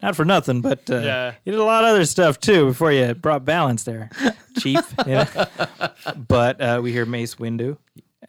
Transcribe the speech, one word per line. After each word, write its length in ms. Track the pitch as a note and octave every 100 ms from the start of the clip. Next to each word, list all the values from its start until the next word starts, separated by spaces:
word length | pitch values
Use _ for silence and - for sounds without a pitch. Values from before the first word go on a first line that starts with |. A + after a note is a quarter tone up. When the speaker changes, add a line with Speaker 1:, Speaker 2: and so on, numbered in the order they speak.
Speaker 1:
not 120 | G3+ E3+
for 80 | D#3+
nothing, 340 | F#3 C#3+ B2
but, 280 | C4 C4+ -
uh, 80 | B2
Speaker 2:
Yeah. 360 | C#3+ B2+ B2 A#2+ F#3
Speaker 1:
you 60 |
did 80 | G#3+
a 40 |
lot 180 | G#3+ A3+
of 60 | A3+
other 140 | G#3+
stuff, 340 | D#3 - E3 C3+
too, 280 | - F#3 C#3
before 260 | B2 D#3+
you 220 | C#3 B2
brought 300 | A#2 B2 C#3+ C3
balance 360 | E3+ C#3+ A2+
there, 260 | - A2+ A2 - C4+
Speaker 3:
<laughs> 240 | - _ B3
Speaker 1:
Chief." 260 | C3+ C#3+ - - F3
You 60 |
know? 320 | C3 D3 - F#3+ - - - C3+ - - D3+ A#2
But, 320 | B2+ A#2+ C3
uh, 200 | B2 A#2+
we 100 | A#2+
hear 140 | A#2+ A#2
Mace 300 | A#2+ A#2 -
Windu. 420 | A2+ A#2 B2 D3 _ - _ _